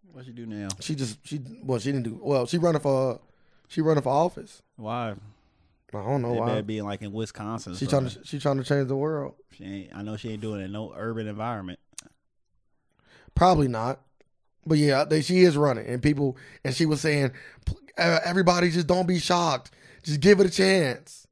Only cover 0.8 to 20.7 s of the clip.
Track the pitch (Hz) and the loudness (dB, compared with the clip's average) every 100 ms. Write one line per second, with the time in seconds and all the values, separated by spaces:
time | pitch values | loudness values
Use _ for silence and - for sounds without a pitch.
0.8 | - 151 127 107 - 147 127 226 131 123 | -8 -6 -6 -10 -12 -12 -10 -14 -6 -4
1.8 | 113 139 117 113 - 139 120 175 170 151 | -2 -4 -4 -8 0 0 2 0 2 2
2.8 | 143 135 131 117 _ _ _ _ _ - | 2 0 0 -4 _ _ _ _ _ -2
3.8 | 156 156 127 139 170 - - - _ - | 2 2 2 2 2 -2 -18 -20 _ -14
4.8 | 107 117 117 101 104 104 _ _ _ _ | -8 -6 -6 -8 -16 -20 _ _ _ _
5.8 | _ 104 101 139 120 120 117 123 104 110 | _ -10 -4 -2 0 0 0 -2 -4 -6
6.8 | 101 101 104 104 110 - 107 113 - 92 | -6 -8 -8 -8 -8 -8 -10 -10 -10 -8
7.8 | 135 139 131 - - 147 143 135 127 143 | 0 0 0 -8 -12 -6 -2 -2 0 -2
8.8 | 131 135 147 156 139 - _ - 92 98 | 0 -2 -4 -4 -8 -14 _ -20 -14 -14
9.8 | 95 - 104 107 117 110 110 104 95 104 | -14 -12 -10 -10 -10 -10 -8 -8 -8 -10
10.8 | 107 - 110 113 107 104 113 113 92 90 | -10 -8 -8 -6 -6 -6 -6 -6 -8 -14
11.8 | _ - - _ _ _ _ _ _ _ | _ -20 -20 _ _ _ _ _ _ _
12.8 | _ _ _ - - - 180 170 139 113 | _ _ _ -20 -6 2 4 4 2 0
13.8 | 117 135 _ _ _ _ _ _ - 156 | -4 -6 _ _ _ _ _ _ 0 4
14.8 | 147 135 147 156 147 180 180 147 147 117 | 4 4 2 0 2 6 6 6 2 0
15.8 | - 123 147 143 139 127 - - 135 127 | -4 0 0 2 0 -4 -14 -8 -6 0
16.8 | 160 151 160 147 139 - - - - - | 2 2 0 2 0 -2 -20 -8 -6 -6
17.8 | - - 170 165 170 175 180 175 175 165 | -10 0 2 2 2 2 4 4 2 2
18.8 | 151 180 175 180 - 175 170 131 - _ | 2 2 2 0 2 2 2 0 -4 _
19.8 | - - - 151 160 202 196 - 190 | -20 -16 -4 2 6 8 6 4 4